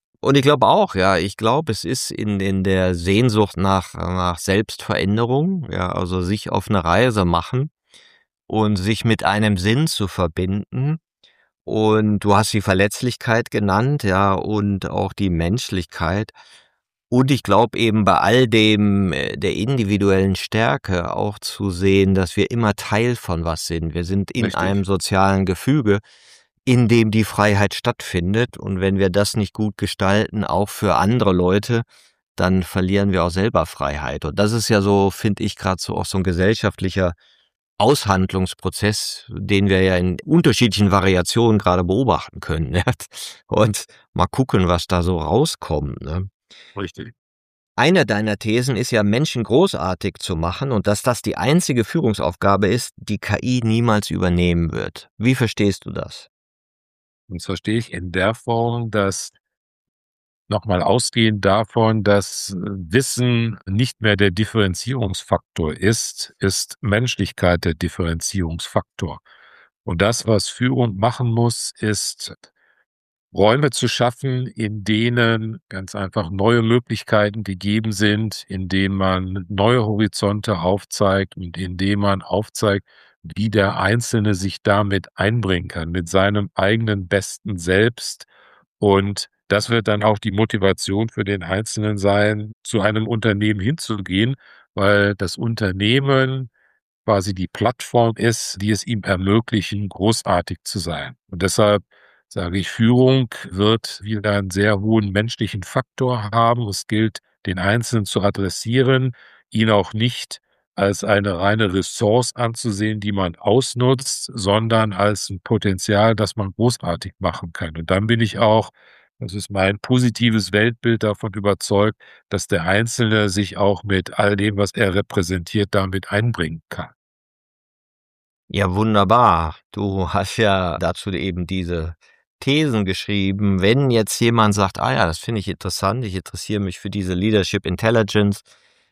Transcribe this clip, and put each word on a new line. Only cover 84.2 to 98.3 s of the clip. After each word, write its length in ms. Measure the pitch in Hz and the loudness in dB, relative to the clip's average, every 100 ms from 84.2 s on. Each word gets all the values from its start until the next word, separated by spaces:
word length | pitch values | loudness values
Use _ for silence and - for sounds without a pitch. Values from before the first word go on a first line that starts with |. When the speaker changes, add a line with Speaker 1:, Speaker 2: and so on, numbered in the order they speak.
| 104 | 0
Speaker 2:
sich 280 | 92 95 - | 0 -4 -4
damit 460 | 104 101 104 98 - - | 0 2 2 -2 -4 -2
einbringen 520 | 98 117 95 90 87 | 0 0 0 -2 -2
kann, 220 | 87 82 | -8 -6
mit 180 | 92 82 | -6 0
seinem 420 | 95 98 104 98 | 2 2 0 -2
eigenen 540 | - 95 113 113 101 90 | -2 0 0 0 -4 0
besten 500 | 98 - - 104 92 | -2 -2 -12 -8 -6
Selbst. 680 | 85 92 113 - - - - _ _ _ _ - | 0 2 2 0 -12 -14 -20 _ _ _ _ -2
Und 500 | 104 98 101 98 - _ - | 2 4 2 -4 -10 _ -2
das 200 | 101 104 | -2 2
wird 200 | 117 107 | 0 0
dann 140 | 104 | 2
auch 160 | 110 104 | 2 0
die 140 | 110 | -2
Motivation 760 | 98 110 104 95 92 - 98 117 | 0 0 2 0 0 -2 -2 -2
für 160 | - | -4
den 180 | 98 98 | -4 -4
Einzelnen 560 | 85 95 110 - 107 101 | -2 -4 -4 -4 -4 0
sein, 540 | 98 101 104 107 107 - | 2 2 2 0 -8 -14
zu 180 | - 113 | -4 0
einem 280 | 101 107 110 | 0 0 -2
Unternehmen 520 | 117 110 101 107 104 | 0 0 2 0 0
hinzugehen, 760 | 104 165 - 107 95 92 120 135 _ - _ | -2 -4 -6 -8 -2 0 0 -2 _ -20 _
weil 400 | - 98 104 101 98 | -2 2 4 2 0
das 200 | 90 - | -6 -4
Unternehmen 1120 | 117 113 101 95 104 131 139 131 131 131 127 _ _ _ _ _ | -6 -2 -2 0 2 2 2 2 0 -4 -8 _ _ _ _ _
quasi 300 | - 101 95 | 0 0 0
die 140 | 92 90 | -4 -6
Plattform 680 | - 107 - - 120 117 110 | -2 -2 -2 0 2 2 2
ist, 460 | 113 | 0